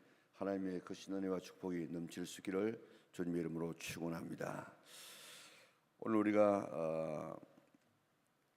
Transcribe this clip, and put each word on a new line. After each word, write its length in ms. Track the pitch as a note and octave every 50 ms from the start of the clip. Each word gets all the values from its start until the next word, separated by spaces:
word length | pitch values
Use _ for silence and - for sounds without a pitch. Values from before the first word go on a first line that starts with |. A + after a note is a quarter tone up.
| - - - _ _ _ _
하나님의 460 | - G2 G2 G2 G2 F#2+ F#2 F#2 F2
크신 340 | - - G2 - - - G2
은혜와 260 | G2 F#2+ F#2+ F#2 F2+
축복이 480 | - - - - - F#2 F2+ F2 E2 C2
넘칠 380 | E2 E2+ E2+ D#2+ - F#2 F2+
수 160 | - - - -
있기를 360 | G2+ F#2 F#2+ G#2 A2 A#2 A2+ - - - - - _ -
주님의 280 | - F2+ F2 E2+ E2+
이름으로 380 | E2 D#2+ E2 E2 E2 E2 D#2+ -
축원합니다. 1000 | - - - - E2 E2+ E2 D#2+ - E2 D#2 D2+ - - - - - - - - - - - - - - - - - - - - - - - - - - _ _ _ _ _ _
오늘 180 | - A2 A2 G#2+
우리가, 500 | G#2 G#2+ G#2 G#2 G#2 G#2 G2+ G2+ - -
어, 680 | - D#2 E2 D#2+ D#2+ D#2+ D#2+ D#2+ D2+ D2+ D#2+ D#2 - - - - - - - _ - _ _ _ _ _ _ _ _ _ _ _ _ _ _ _ _